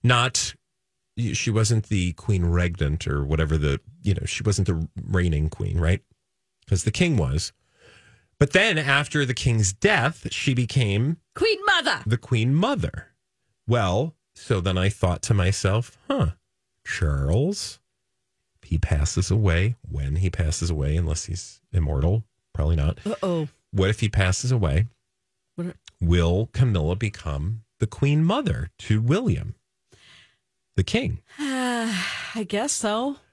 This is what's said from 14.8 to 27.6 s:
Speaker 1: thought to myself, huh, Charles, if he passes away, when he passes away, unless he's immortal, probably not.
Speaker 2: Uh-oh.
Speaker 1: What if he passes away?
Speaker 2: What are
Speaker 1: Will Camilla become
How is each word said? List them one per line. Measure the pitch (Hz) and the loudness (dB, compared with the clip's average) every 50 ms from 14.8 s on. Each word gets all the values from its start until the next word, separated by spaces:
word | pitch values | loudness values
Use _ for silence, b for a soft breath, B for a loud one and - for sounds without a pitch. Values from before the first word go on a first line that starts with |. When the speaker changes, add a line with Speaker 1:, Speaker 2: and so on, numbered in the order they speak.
| 92 101 | 0 0
Speaker 1:
thought | - - - 90 85 - - | 0 0 0 -2 0 -2 0
to | - 110 | 0 2
myself, | 98 90 95 95 - - 98 98 113 120 - _ _ _ | 2 2 2 0 0 0 0 0 0 -4 -6 _ _ _
huh, | - 277 269 - 80 - _ _ _ _ _ _ _ _ _ _ | -4 -2 0 0 -2 -2 _ _ _ _ _ _ _ _ _ _
Charles, | - - - 82 78 71 69 67 71 85 113 143 185 208 - - - - _ _ _ _ _ _ _ _ _ _ _ _ _ _ _ _ _ | -10 -4 -2 0 0 0 0 0 2 2 2 2 0 -2 -4 -8 -12 -14 _ _ _ _ _ _ _ _ _ _ _ _ _ _ _ _ _
if | - - | -6 -4
he | 82 | -2
passes | 80 - - - 73 76 - - 95 92 - | -2 0 0 2 0 0 0 0 -2 0 2
away, | 95 110 104 95 82 85 95 117 117 _ - - | 0 2 4 2 2 2 2 0 -2 _ -10 -10
when | 73 71 69 69 73 | -8 -6 -4 -2 -2
he | 85 95 90 | 0 0 -2
passes | - - 85 80 78 - 85 82 | 0 -2 -2 -2 -2 -2 -2 -2
away, | 82 76 69 71 76 | -2 -2 0 0 0
unless | 85 87 78 78 - - | 0 0 -2 -2 -4 -6
he's | - 87 90 - - - _ _ _ - | -8 -8 -10 -10 -14 -20 _ _ _ 0
immortal, | 90 78 71 71 67 73 85 101 113 110 _ _ _ _ _ _ | 0 0 2 0 2 2 2 2 0 -2 _ _ _ _ _ _
probably | - 73 78 - | -2 0 2 2
not. | 78 139 160 - - - | 2 2 0 -2 -2 -6
Speaker 2:
Uh-oh. | 202 - - - 190 175 165 151 143 _ _ _ _ | -6 -4 -2 -2 -2 0 -2 -2 -6 _ _ _ _
Speaker 1:
What | - 101 95 98 | 0 2 2 2
if | 110 - | 2 0
he | 117 104 | -2 0
passes | - - 95 90 92 - - 123 | 2 2 2 2 0 0 0 0
away? | 131 117 98 78 69 85 110 - _ _ _ _ _ _ _ _ _ _ _ _ _ | 0 2 2 2 2 2 0 0 _ _ _ _ _ _ _ _ _ _ _ _ _
Speaker 2:
What | - 170 | -8 -8
are | 180 - _ _ - _ _ | -8 -10 _ _ -20 _ _
Speaker 1:
Will | - 82 85 87 85 85 87 98 117 - - | 2 2 4 4 4 4 2 0 0 -2 2
Camilla | - 131 123 104 87 76 80 92 | 2 2 4 4 2 0 0 0
become | 104 117 104 - - - 80 71 69 76 95 110 110 | -2 -2 -6 -6 -6 -8 -6 -6 -4 -4 -4 -6 -8